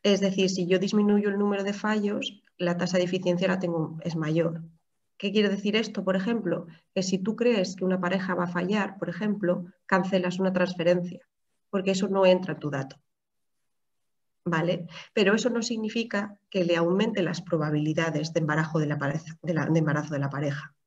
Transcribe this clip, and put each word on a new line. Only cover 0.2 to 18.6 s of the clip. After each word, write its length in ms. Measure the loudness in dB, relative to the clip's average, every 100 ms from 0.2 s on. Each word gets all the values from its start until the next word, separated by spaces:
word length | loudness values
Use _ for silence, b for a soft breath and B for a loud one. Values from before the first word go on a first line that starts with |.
| 2 2 0
si 160 | 0 2
yo 120 | 2
disminuyo 500 | 2 2 4 4 2
el 80 | 0
número 260 | 0 0
de 100 | -4
fallos, 680 | -4 -2 0 0 -2 -6 -12 _ _
la 200 | -2 -2
tasa 200 | 0 0
de 60 | 0
eficiencia 420 | 0 0 0 0
la 120 | 0
tengo, 380 | -2 -2 -4 -6
es 120 | -6 -4
mayor. 480 | 0 0 0 -4 -12 _ _ _ _ _
¿Qué 140 | -2
quiere 160 | 2 2
decir 260 | 2 0 0
esto? 280 | -2 -4
Por 120 | 0 0
ejemplo, 500 | 0 -2 -2 -4 -6 B B
que 100 | -4
si 160 | -2 -2
tú 160 | -2 2
crees 400 | 2 2 0 -2
que 100 | 0
una 160 | 0
pareja 340 | 0 -2 -2 -2
va 100 | -2
a 60 |
fallar, 460 | -2 0 0 -2 -6
por 120 | -8
ejemplo, 560 | -4 -2 0 0 0 -4 B 0
cancelas 540 | 0 2 0 0 0
una 120 | 0
transferencia, 720 | 2 0 2 2 2 0 -10 _ _ _ _ _
porque 220 | -2 0
eso 160 | 0 0
no 160 | 4 6
entra 280 | 6 2
en 60 | -6
tu 100 | -4
dato. 280 | -6 -8 -14 _ _ _ _ _ _ _ _ _ _ _ _ _ _ -2
¿Vale? 420 | 0 0 -2 -6 B B
Pero 200 | 2 4 4
eso 140 | 2
no 120 | -2
significa 760 | -4 -4 -4 -4 -2 -4 -4 -12 _
que 160 | -2 2
le 100 | 2
aumente 480 | 4 2 2 0
las 180 | -2 -2
probabilidades 920 | -2 -2 0 0 0 0 0 -2 -2
de 80 | -2
embarazo 360 | 0 0